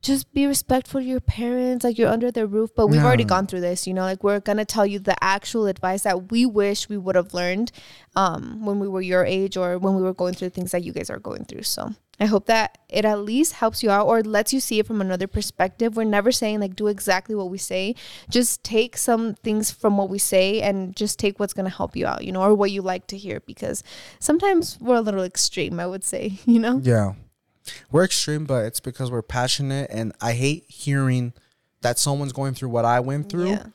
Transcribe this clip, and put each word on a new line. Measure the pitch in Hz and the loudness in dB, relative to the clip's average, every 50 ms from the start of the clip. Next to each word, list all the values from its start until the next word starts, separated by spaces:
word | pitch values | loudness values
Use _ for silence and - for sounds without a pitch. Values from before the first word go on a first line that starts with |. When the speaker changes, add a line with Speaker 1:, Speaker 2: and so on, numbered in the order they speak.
Speaker 1:
"Just | - - 277 269 - _ _ | 0 0 0 0 -2 _ _
be | 277 277 | 0 2
respectful | 277 277 262 - - 254 262 254 - - 269 | 2 2 0 0 2 0 0 0 -2 -4 -4
to | 254 | -2
your | 254 254 254 | -2 -2 -2
parents, | - - - - 240 240 247 247 254 254 254 247 233 | -2 -2 -2 -2 -2 -2 0 0 0 0 0 0 0
like, | 240 226 220 | 0 2 4
you're | 233 - | 2 4
under | 214 226 233 247 | 4 2 0 -2
their | 233 240 220 202 | 0 0 -2 0
roof," | 196 214 226 220 _ | 0 0 0 0 _
but | - 226 208 | 2 4 6
we've | 151 - - | 6 6 6
already | 247 254 240 233 | 6 6 4 4
Speaker 2:
No. | - | 2
Speaker 1:
gone | 185 185 196 190 | 2 2 0 -2
through | - 180 | -4 -4
this, | 175 175 180 185 - 190 | -2 -2 -2 -2 -4 -4
you | 185 | -2
know, | 185 | -2
like, | 185 185 190 190 | -2 -2 -4 0
we're | - 202 202 208 | 0 0 0 2
gonna | 196 - 202 214 214 | 0 0 -2 -2 -2
tell | - - 220 208 | -2 2 2 2
you | 202 202 202 | 2 2 -2
the | 196 202 185 - - | 0 -2 0 2 2
actual | 190 196 202 - - - 233 214 202 | 2 2 0 -2 -4 -2 0 0 0
advice | 190 - - 185 185 196 - | -2 -2 -2 -2 -2 0 0
that | 214 185 185 185 190 | 0 0 -2 -2 -2
we | 226 233 247 | 2 2 2
wish | 262 208 208 202 202 202 202 - - | 4 4 2 2 2 0 -2 -4 -6
we | 208 202 | -8 -6
would | 180 185 185 | -4 2 2
have | 180 175 - - | 2 0 0 -4
learned, | 175 180 180 185 196 233 233 _ - - - - - - _ _ | -4 -2 -2 0 -2 -2 -4 _ -14 -20 -20 -20 -20 -20 _ _
um, | - 196 180 165 - - - - 214 220 | 0 2 2 0 -4 -8 -10 -12 -8 -4
when | 202 202 202 | -4 -2 -2
we | 202 196 | -2 -2
were | 190 190 | -2 -4
your | 185 180 180 180 180 | -2 2 2 2 4
age | 180 185 190 196 196 190 | 4 2 0 -2 -2 -2
or | 190 185 180 180 185 | -2 -2 -2 -2 0
when | 185 190 190 | 0 2 2
we | 190 | 2
were | 185 185 185 | 2 0 0
going | - 180 180 185 | 0 -2 -2 -2
through | - 185 180 | -4 -6 -8
things | - - 180 180 | -6 -6 -6 -2
that | - 180 175 | -4 -4 -4
you | 170 | -4
guys | 170 - - - | -8 -8 -8 -8
are | - - | -10 -10
going | - - - - - | -10 -10 -10 -10 -12
through. | _ - - - | _ -14 -10 -6
So | - - - - - 214 _ _ _ _ _ | -6 -6 -6 -6 -10 -10 _ _ _ _ _
I | 208 | 0
hope | 214 214 196 - - | 2 2 2 2 2
that | 226 226 214 196 _ _ _ _ | 2 2 2 0 _ _ _ _
it | - - 208 | -2 0 2
at | 214 214 208 | 2 0 0
least | 202 214 220 262 311 320 - | -2 -2 0 0 0 0 0
helps | - - 226 220 - | 0 -2 -2 0 0
you | - 220 | 2 2
out | 196 202 208 | 4 4 4
or | - 226 226 | 4 4 2
lets | 220 214 214 208 208 - - | 2 2 0 0 0 2 0
you | 269 | -2
see | - - 226 214 | -2 0 0 0
it | 214 | 0
from | - 226 208 | 0 0 -2
another | 196 190 185 180 190 | 0 0 -2 -2 -4
perspective. | 196 - 214 208 - - - 185 190 - _ 233 226 214 | -4 -4 -6 -6 -6 -2 -2 -2 -2 0 _ -2 0 0
We're | 226 220 | 0 0
never | 220 208 208 202 233 247 | 2 2 4 4 4 2
saying, | - - 214 214 214 | 2 0 -2 -2 -2
like, | 208 196 185 | -4 -4 -4
do | - 208 208 | -2 -2 -2
exactly | 208 196 - - 185 185 - - 220 | -2 -2 0 0 0 0 0 -4 -4
what | 208 190 180 | -4 -4 -4
we | 185 196 | -6 -8
say. | - - 190 185 190 202 240 - - - - - - - | -8 -4 -2 -2 -2 -2 -4 -6 -10 -20 -20 -20 -14 -2
Just | - 233 247 226 - - _ | 2 2 2 2 0 -4 _
take | - 220 220 233 247 - - | -2 0 0 0 0 -2 -4
some | - - 240 226 226 226 202 | 0 0 2 2 0 -2 -4
things | - _ 226 214 214 220 - | -4 _ -2 -2 0 0 -2
from | - - - 220 208 196 | -6 0 0 2 2 2
what | 196 190 | 0 -2
we | 190 202 | -2 -2
say | - - - 190 185 190 202 220 | -2 2 4 4 4 4 2 2
and | 208 202 196 196 190 180 190 | 0 0 0 0 -4 -6 -6
just | - 208 208 - - | -4 -4 -4 -4 0
take | - 202 196 - | -2 -2 0 0
what's | 208 196 - | -6 -4 -4
gonna | - 190 190 | -4 -4 -4
help | 180 - - - - | -4 -6 -8 -6 -4
you | - - | -4 -4
out, | - - - - | -4 -4 -4 -6
you | 185 185 | -6 -2
know, | 185 185 | 2 4
or | 202 214 | 6 6
what | 202 202 196 | 6 4 0
you | 196 196 | 0 -2
like | 185 185 185 185 - - | -4 -4 -4 -6 -8 -12
to | - 196 | -14 -12
hear, | 202 190 - - _ - | -10 -10 -10 -10 _ -14
because | - - - - - - - - - - - - - _ | -14 -10 -6 -6 -6 -6 -8 -14 -20 -20 -20 -20 -18 _
sometimes | - - 302 339 392 403 392 339 - - - - | 0 2 2 4 4 4 4 4 2 0 -8 -8
we're | 240 233 254 233 | 0 2 2 2
a | |
little | 226 214 202 190 185 | 2 0 -2 -2 -4
extreme, | 180 _ - - - - - 175 - 170 170 | -4 _ -2 -2 -2 0 -2 -4 -4 -4 -4
I | 175 180 | -6 -6
would | 185 196 - | -6 -6 -6
say, | - - - - 220 190 196 | -6 -6 -4 -6 -6 -8 -4
<laughs> | - | 4
you | 240 233 226 | 4 6 6
know? | 226 240 247 262 131 | 6 2 0 2 4
Speaker 2:
Yeah. | 127 120 110 104 95 95 - - _ _ _ _ _ _ _ _ - - - - _ | 4 4 4 4 0 -4 -8 -14 _ _ _ _ _ _ _ _ -18 -18 -18 -14 _
We're | - 156 185 | 2 2 2
extreme, | 185 - - - - 151 151 156 | 4 2 -2 -2 -2 -2 -4 -2
but | 135 135 123 107 | -2 0 0 0
it's | 110 - - | -2 -4 -6
because | _ 131 120 - 131 123 | _ -10 -8 -6 -6 -4
we're | 123 117 | -4 -4
passionate, | 107 _ - 127 123 127 - - 143 135 135 139 143 - | -6 _ -2 -2 0 0 0 -2 -2 -2 -2 -4 -6 -6
and | - 110 113 110 - _ | -6 -6 -6 -6 -6 _
I | - 117 117 | -4 -2 -2
hate | 120 131 139 147 - _ _ | 0 0 0 0 -2 _ _
hearing | - - - 143 139 139 135 131 127 127 123 120 123 - _ _ _ _ _ _ _ _ | -18 -10 -4 -2 0 0 2 2 0 0 -2 -4 -8 -14 _ _ _ _ _ _ _ _
that | - 120 120 - | -2 0 0 2
someone's | - 147 139 143 143 139 123 | 0 0 -2 -2 -4 -6 -6
going | 131 139 135 127 | -4 -4 -4 -4
through | - - 127 | -4 -6 -2
what | 117 120 113 | 0 2 4
I | 117 120 123 | 4 4 4
went | 123 131 139 147 147 - | 2 0 -4 -4 -4 -4
through. | - 170 180 185 | -4 -2 0 0
Speaker 1:
Yeah. | 202 208 - 220 _ | 0 -2 -4 -10 _